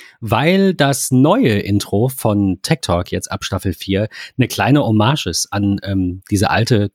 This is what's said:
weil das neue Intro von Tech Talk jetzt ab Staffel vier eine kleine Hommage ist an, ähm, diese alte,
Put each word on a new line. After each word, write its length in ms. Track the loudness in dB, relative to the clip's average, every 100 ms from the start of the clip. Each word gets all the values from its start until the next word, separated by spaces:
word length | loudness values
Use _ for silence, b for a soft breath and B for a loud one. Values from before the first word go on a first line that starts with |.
| B B
weil 520 | -2 0 2 4 2
das 380 | 2 0 0 0
neue 480 | 4 4 4 2 0
Intro 500 | 0 -2 0 0 0
von 540 | 0 0 2 0 -2
Tech 160 | -2 -4
Talk 300 | 0 -2 -2
jetzt 200 | -8 -8
ab 120 | -10
Staffel 300 | -6 -4 -4
vier 340 | -6 -4 -2 -2 B B -4
eine 80 | -4
kleine 360 | 0 2 2
Hommage 440 | 2 2 2 0 -4
ist 260 | -6 -6
an, 260 | -4 -2 -2
ähm, 400 | -2 -2 -2 -4 -4
diese 180 | -2 0
alte, 400 | 0 0 0 0